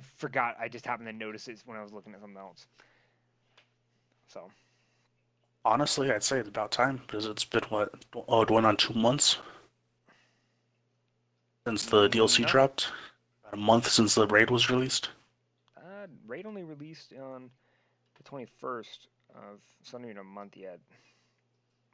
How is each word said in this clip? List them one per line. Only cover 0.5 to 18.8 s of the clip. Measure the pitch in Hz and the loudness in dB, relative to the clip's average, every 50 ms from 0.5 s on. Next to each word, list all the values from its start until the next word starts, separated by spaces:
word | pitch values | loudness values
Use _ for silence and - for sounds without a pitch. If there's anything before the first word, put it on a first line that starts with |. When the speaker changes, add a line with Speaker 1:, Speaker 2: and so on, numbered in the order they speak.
| 117 - | -4 -8
Speaker 1:
I | 113 120 | -10 -10
just | 120 117 - | -10 -12 -10
happened | 123 123 113 117 117 | -8 -8 -8 -8 -14
to | 110 | -12
notice | 110 110 107 107 107 - 127 | -12 -12 -12 -12 -12 -14 -16
it | 113 104 _ | -18 -18 _
when | 123 113 107 | -18 -16 -14
I | |
was | 104 104 107 | -14 -14 -16
looking | 104 95 107 101 | -20 -20 -20 -20
at | 98 | -20
something | 104 104 98 98 | -20 -20 -20 -18
else. | 98 95 87 _ - _ _ _ - _ _ _ _ _ _ _ _ _ _ _ _ _ _ _ _ _ _ _ _ _ _ _ _ _ _ _ _ _ | -18 -20 -20 _ -20 _ _ _ -20 _ _ _ _ _ _ _ _ _ _ _ _ _ _ _ _ _ _ _ _ _ _ _ _ _ _ _ _ _
So. | - 95 87 95 _ _ _ _ _ _ _ _ _ _ _ _ _ _ _ _ _ _ _ _ _ _ - | -20 -20 -20 -20 _ _ _ _ _ _ _ _ _ _ _ _ _ _ _ _ _ _ _ _ _ _ 0
Speaker 2:
Honestly, | 117 110 131 147 147 - 151 135 139 | 2 2 2 2 0 0 0 0 0
I'd | 117 104 | 0 0
say | - - 139 131 | 0 0 -2 -2
it's | 110 104 | -4 -4
about | 101 113 104 104 | -6 -6 -6 -6
time, | - - 123 139 135 127 | 0 0 0 0 0 -4
because | - - - 104 107 | -10 -10 -8 -8 -6
it's | 110 107 - - | -6 -6 -6 -8
been, | - - 113 - - | -2 -2 -2 -2 0
what, | 113 104 104 - - - - _ - 120 - - | -2 -2 -2 -2 -4 -14 -20 _ -14 -14 -2 2
oh, | 113 113 110 | 4 4 4
going | 107 110 113 113 | 6 4 6 6
on | 110 104 - | 4 4 4
two | - - 117 | 0 -2 0
months | 117 113 117 131 147 - - - - - - - - - _ _ _ _ _ _ _ _ _ _ _ _ _ _ _ _ _ _ _ _ _ _ _ _ _ _ _ _ _ _ _ _ _ _ _ _ _ _ _ - | 2 2 2 4 4 4 2 2 0 -4 -16 -20 -20 -20 _ _ _ _ _ _ _ _ _ _ _ _ _ _ _ _ _ _ _ _ _ _ _ _ _ _ _ _ _ _ _ _ _ _ _ _ _ _ _ -8
since | 120 110 101 - - | -6 -4 -4 -2 2
the | 113 107 101 101 | 4 4 4 6
Speaker 1:
Mm, | |
Speaker 2:
D | - 113 | 4 4
L | 110 101 | 4 4
C | - - 117 | 4 4 2
Speaker 1:
no. | - | 4
Speaker 2:
dropped? | - 135 135 131 - - - - - - - - _ _ _ _ _ _ _ | 4 4 4 4 2 -4 -8 -8 -8 -12 -16 -18 _ _ _ _ _ _ _
About | 107 104 | -14 -10
a | 104 | -4
month | 104 110 113 117 120 - | 4 4 4 4 6 4
since | - - 110 104 - | 4 4 4 6 6
the | 117 107 101 | 4 4 6
raid | 107 107 113 117 | 6 6 6 6
was | 123 117 110 - | 4 0 2 2
released? | 127 127 127 131 - - - - - _ _ _ _ _ _ _ _ _ _ _ _ | 2 0 0 0 -2 -4 -4 -6 -12 _ _ _ _ _ _ _ _ _ _ _ _
Speaker 1:
Uh, | - 135 175 196 202 202 180 127 - 110 107 | -20 -20 -20 -18 -18 -18 -18 -20 -20 -18 -16
raid | 120 160 196 | -14 -14 -14
only | 220 214 196 | -14 -14 -14
released | 175 160 156 143 147 160 160 139 - _ - 127 | -14 -14 -16 -16 -16 -18 -18 -20 -20 _ -20 -18
on | 135 131 131 127 127 123 _ _ _ _ _ _ _ _ _ _ _ _ _ _ | -16 -16 -16 -16 -18 -20 _ _ _ _ _ _ _ _ _ _ _ _ _ _
the | - | -20
twenty-first | - 143 139 120 - _ _ 135 131 127 113 | -18 -16 -14 -14 -16 _ _ -10 -8 -8 -8